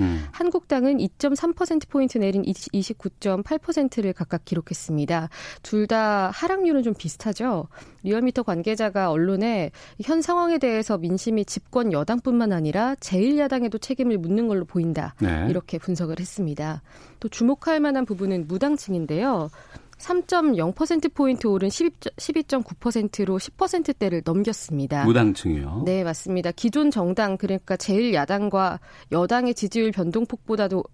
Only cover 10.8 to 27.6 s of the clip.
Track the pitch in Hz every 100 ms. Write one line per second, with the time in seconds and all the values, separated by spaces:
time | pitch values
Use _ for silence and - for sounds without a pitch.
10.8 | 220 202 170 185 233 220 196 - - 247
11.8 | 226 151 156 240 262 240 220 175 156 180
12.8 | 240 269 - 185 233 294 285 262 240 214
13.8 | - 262 247 208 165 208 233 196 165 175
14.8 | 165 156 - - 95 80 101 175 - 165
15.8 | - 175 165 160 180 - 165 147 151 156
16.8 | - - - - 220 - 233 285 - 311
17.8 | 294 269 247 185 196 185 151 185 285 294
18.8 | - 180 160 156 262 208 151 - - -
19.8 | - - - 359 349 359 311 196 160 -
20.8 | 320 330 320 - 269 247 220 190 196 -
21.8 | 339 - - - - 320 294 269 220 170
22.8 | 240 226 208 - 190 190 - - 381 359
23.8 | 302 269 196 170 165 185 208 214 - 147
24.8 | 135 143 117 120 107 95 92 76 69 95
25.8 | 175 190 170 156 190 185 175 - 233 285
26.8 | 294 226 175 185 208 190 190 190